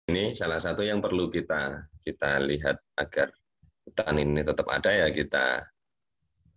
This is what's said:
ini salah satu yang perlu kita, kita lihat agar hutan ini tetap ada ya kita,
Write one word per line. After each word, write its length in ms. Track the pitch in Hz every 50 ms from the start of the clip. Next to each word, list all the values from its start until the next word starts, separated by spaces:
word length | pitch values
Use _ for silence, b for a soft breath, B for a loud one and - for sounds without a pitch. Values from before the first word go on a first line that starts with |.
| - -
ini 240 | 87 95 104 117 123
salah 240 | - 87 82 80 82
satu 240 | 85 85 - 104
yang 160 | 104 104 104 101
perlu 320 | 92 - 92 90 87 82
kita, 560 | - 85 73 - 80 76 69 69 73 73 78 - - -
kita 400 | - 80 - - 73 71 69 69
lihat 380 | 69 71 73 76 76 69 67 - - _ _ 73
agar 320 | 73 - - 71 69 - - _ _ _ _ _ - _ _ _ _
hutan 320 | - - - - 78 76
ini 240 | 76 73 73 73 76
tetap 240 | 73 76 73 - - -
ada 180 | 67 69 - 92
ya 180 | 104 98 82 76
kita, 500 | 71 76 69 - 71 69 65 64 64 - - - _ _ _ _ _ _ _ _ _ _ _ _ _ _ _ _ _